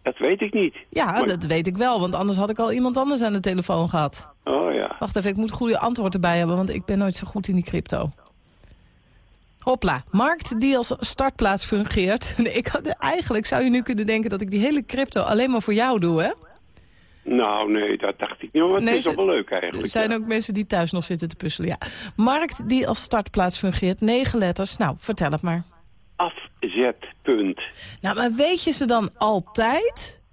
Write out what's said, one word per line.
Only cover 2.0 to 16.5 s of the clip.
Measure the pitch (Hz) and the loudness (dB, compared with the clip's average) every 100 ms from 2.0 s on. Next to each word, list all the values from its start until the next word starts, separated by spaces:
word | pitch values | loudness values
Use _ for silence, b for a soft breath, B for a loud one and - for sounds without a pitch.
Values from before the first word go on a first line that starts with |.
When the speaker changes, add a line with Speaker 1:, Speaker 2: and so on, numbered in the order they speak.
| 180 170 | 0 0
Speaker 2:
anders | 202 190 | 0 0
had | 208 | 0
ik | 220 | 0
al | 226 | 0
iemand | 240 247 254 | 0 0 0
anders | 277 277 | 0 0
aan | 226 | 0
de | 202 | 0
telefoon | 190 185 175 170 170 | 0 -2 0 0 2
gehad. | 165 147 - - _ | 0 0 -4 -16 _
Speaker 1:
Oh | - 135 170 | -2 0 2
ja. | 135 - - | 0 -2 -4
Speaker 2:
Wacht | 196 208 | -4 -2
even, | 196 | -2
ik | 196 | -2
moet | 220 | -4
goede | - 233 220 | -2 0 0
antwoord | - 240 190 | 0 0 -2
erbij | 185 175 170 | 0 2 2
hebben, | 170 175 | 2 2
want | 190 | 0
ik | 151 - | -2 -2
ben | 196 | 0
nooit | 202 180 | 0 -2
zo | 190 | -6
goed | 208 190 | -6 0
in | 180 | 0
die | |
crypto. | 175 165 - - 147 - - _ _ b b b b b b b b b _ _ | 0 -4 -2 -4 -4 -6 -20 _ _ b b b b b b b b b _ _
Hopla, | - 254 180 131 - | 0 2 2 0 0
markt | 196 269 330 - 220 | 2 2 2 -2 0
die | 269 262 | 2 2
als | 240 - | 0 -2
startplaats | - - 269 - 214 196 - | -4 0 -2 2 0 2 0
fungeert. | 208 208 214 185 202 - | -2 0 0 2 0 -2
<laughs> | - | 0
Nee, | 226 | 0
ik | - - | 0 -2
had, | - - | -4 -4
eigenlijk | - - 349 311 220 214 | -2 0 0 0 -2 0
zou | 254 | 2
je | 254 | 4
nu | 247 | 2
kunnen | 247 214 214 | 2 -2 0
denken | 220 220 | 0 0
dat | 196 | -4
ik | 202 | -2
die | 202 | 2
hele | 247 294 - | 2 2 -2
crypto | 247 269 208 | -4 0 0
alleen | - 208 262 | 2 2 2
maar | 240 | 2
voor | 208 | 2
jou | 208 254 226 | 2 2 2
doe, | 170 160 | 2 2
hè? | 196 453 - | 0 -4 -14